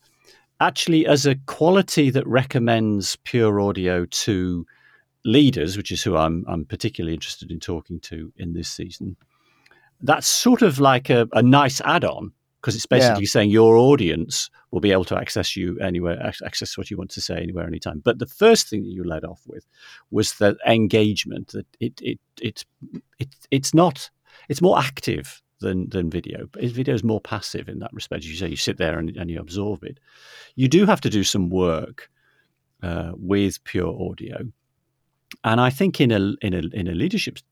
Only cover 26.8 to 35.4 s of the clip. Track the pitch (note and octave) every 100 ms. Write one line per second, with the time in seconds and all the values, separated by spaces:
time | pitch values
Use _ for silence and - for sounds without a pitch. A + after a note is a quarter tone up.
26.8 | C3+ A#2+ A2+ G#2+ - G#2+ - F#2 - -
27.8 | - - - - D#2 E2 F2+ C#2+ - -
28.8 | E2 E2 E2 F#2+ E2+ E2 D#2+ F#2+ G#2 F#2
29.8 | - - _ _ - - - - C3 E3
30.8 | G#3 F3+ B2 G#2+ F#2+ G#2 F2 F#2 F2 D#2+
31.8 | - - - _ _ _ _ _ _ _
32.8 | F2+ E2+ E2+ - F2+ G2+ G2 - - F#2+
33.8 | E2+ A#2 F2+ F2+ - - A#2+ - _ _
34.8 | _ _ _ _ _ -